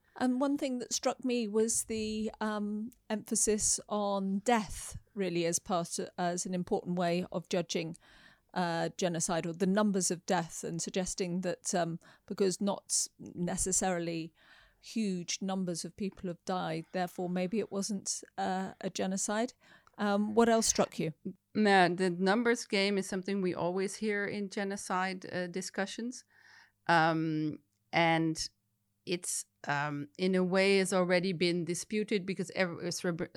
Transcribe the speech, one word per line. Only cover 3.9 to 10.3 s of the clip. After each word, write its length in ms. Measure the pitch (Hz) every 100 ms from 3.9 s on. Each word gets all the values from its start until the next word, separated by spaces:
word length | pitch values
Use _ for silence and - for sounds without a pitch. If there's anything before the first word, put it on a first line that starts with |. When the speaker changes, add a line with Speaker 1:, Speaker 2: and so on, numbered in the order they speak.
| 208 202 196 196 196 -
Speaker 1:
death, 520 | 233 196 - - - _
really, 320 | 202 185 175 165
as 140 | 175
part 400 | - 180 175 -
of, 80 | 180 -
as 280 | 175 180 -
an 80 |
important 440 | 180 180 196 180 175
way 280 | 175 170 180
of 160 | 185 -
judging, 480 | 185 165 180 165 170 _ - - _ _
uh, 360 | - 175 165 165 -
genocide, 500 | 180 175 185 165 170
or 60 |
the 140 | 165 190
numbers 460 | 196 214 190 180
of 140 | 175
death, 380 | -